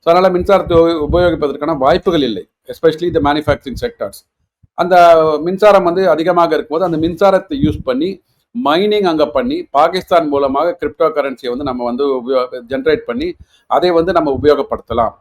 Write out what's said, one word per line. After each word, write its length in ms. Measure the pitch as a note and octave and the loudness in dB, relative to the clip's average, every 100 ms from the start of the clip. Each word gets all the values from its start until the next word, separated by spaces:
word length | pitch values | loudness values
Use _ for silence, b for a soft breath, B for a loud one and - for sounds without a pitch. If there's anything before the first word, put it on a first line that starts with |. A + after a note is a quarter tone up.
| - | 2
So 40 | |
அதனால 180 | F3 F#3+ | 2 4
மின்சாரத்தை 440 | F3+ F3 F#3+ - E3+ | 0 0 0 2 2
உப-, 200 | E3 E3+ | 2 0
உபயோகிப்பதற்கான 680 | D3 E3+ F3 D#3 C#3+ C3 D3 D#3 | -2 0 0 0 -4 -4 -6 -2
வாய்ப்புகள் 480 | C3 F3+ G3 E3+ B2+ | 0 2 0 0 -2
இல்லை, 140 | G2+ - _ - | -6 -12 _ -18
especially 400 | B2 E3 D#3 F3 | 0 0 0 -2
the 60 | D#3+ | -2
manufacturing 560 | C#3+ D3+ D3 C#3 C#3 A#2+ | 0 -2 -2 -4 -4 -10
sectors. 360 | A#2+ - G#2 - _ _ _ _ _ - | -10 -8 -12 -12 _ _ _ _ _ -8
அந்த 160 | F3+ F3+ E3+ E3 D#3 D3+ | 2 6 6 6 4 0
மின்சாரம் 420 | E3 F#3+ G#3 G3 F3 | -4 2 4 4 2
வந்து 140 | F3 F#3+ | 0 0
அதிகமாக 400 | D#3 D#3+ F3 E3 | 0 0 0 2
இருக்கும்போது 320 | D#3 - D#3+ F#3 | 0 -2 -4 -2
அந்த 100 | D#3 | -2
மின்சாரத்தை 580 | E3 E3+ G3+ F#3+ F#3 C#3 | -4 0 2 2 -2 -2
யூஸ் 140 | D3+ D3 | -2 -2
பண்ணி 240 | - B2+ E3+ G3 _ _ _ | -4 -4 -4 -8 _ _ _
மைனிங் 520 | A#3 C3 D#3+ G#3 G#3 F#3+ | -6 0 0 0 0 0
அங்க 140 | D#3 C#3+ | 0 0
பண்ணி 300 | C3+ B2 D#3 F3 | 0 -2 -6 -4
பாகிஸ்தான் 580 | C#3 E3 F3+ - F3+ D#3 | 0 2 0 0 0 2
மூலமாக 460 | C#3+ C#3 C3+ E3+ E3+ | 0 0 0 -2 -2
கிரிப்டோ 260 | D3 D3 D#3+ | -8 -2 -2
கரன்சியை 400 | D3+ C#3 B2+ B2+ | 0 -4 -6 -8
வந்து 140 | B2 C#3+ | -6 -6
நம்ம 160 | B2+ | -6
வந்து 200 | A#2+ B2 C#3+ | -6 -4 -2
உபயோ-, 280 | C3+ A#2+ C3 B2 B2+ A#2+ | -2 -2 -2 -2 -8 -8
ஜெனரேட் 360 | C3+ C3+ D3 - | -4 0 -2 -4
பண்ணி 220 | A#2+ E3 - b b b | -6 -6 -10 b b b
அதை 240 | C3 F3+ | 0 2
வந்து 220 | E3+ E3 | 2 2
நம்ம 200 | F3 D3+ | 0 0
உபயோகப்படுத்தலாம். 840 | C3 C#3+ C#3+ - A#2 - A#2 A2+ - | 0 2 2 -2 -8 -6 -2 -2 -6